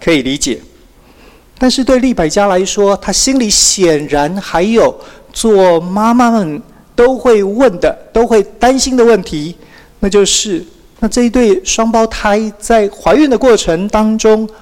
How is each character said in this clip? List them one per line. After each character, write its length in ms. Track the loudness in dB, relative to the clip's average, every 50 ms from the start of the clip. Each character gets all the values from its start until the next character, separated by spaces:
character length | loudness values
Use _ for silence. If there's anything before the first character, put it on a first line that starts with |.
| -2
可 100 | 0 0
以 100 | 0 0
理 140 | -2 -6
解。 240 | -6 -4 -6 -6 -8 -10 -16 _ _ _ _ _ _ _ _ _ _ -20 -20 -20 _ _ _ _
但 140 | -4 -2 -2
是 140 | -2 -2 -2
对 140 | 0 0 0
利 140 | 0 0 -2
百 160 | -2 -2 -2
加 180 | 0 0 0
来 180 | 0 0 0 -2
说， 320 | -2 -2 0 0 0 0
她 160 | -2 -4 -4 -4
心 260 | -2 -2 0 0 0
里 100 | -2 -2
显 580 | -2 -2 -2 -2 0 0 2 2 2 0 -2 -2
然 280 | -2 -2 -2 -2 -4 -6
还 240 | -8 -4 -2 -2 0
有 320 | 0 2 2 2 0 0 -4 -12 -20 -20 -20 -20 -16 -10
做 480 | -4 0 2 2 4 4 4 2 2
妈 320 | 0 -4 -4 -2 0 2 2
妈 180 | 2 2 2
们 300 | 2 0 -2 -4 -6 -10 -12 -16 -20 -20 _ _ _
都 200 | 2 2 2 2
会 260 | 0 0 2 2 2 2
问 360 | 0 0 0 2 0 0 0
的、 180 | -2 -2 -2 -4 -8 -4 -2
都 140 | 0 0
会 160 | 2 2 0 0 -2 -4 -2
担 180 | 0 0 0
心 200 | 0 -2 -2 0
的 80 | 2 4
问 180 | 4 2 2 0
题， 340 | -4 -8 -8 -8 -10 -12 -14 -20 -20 -20 -20 -20 _ _ _
那 80 | -4 0
就 160 | 2 2 2
是： 400 | 2 0 -2 -4 -4 -6 -6 -8 -10 -18 _ -20 _ _ _
那 100 | -6 -4
这 140 | -2 0 0
一 80 | 0
对 340 | 2 2 2 2 2 0 -2
双 280 | -4 -4 -2 -2 0 0
胞 120 | 0 0 -2
胎 440 | -2 -4 -2 -2 -2 -2 -2 -4 -8 -8
在 300 | -2 0 0 2 0 0
怀 260 | -4 -4 -2 0 2
孕 160 | 2 2 2
的 80 | 2 2
过 180 | 2 2 2
程 300 | 2 2 -2 -2 -2 -2 -2
当 300 | -2 0 0 0 0 0
中 300 | 2 2 2 2 0 -4 -10 -14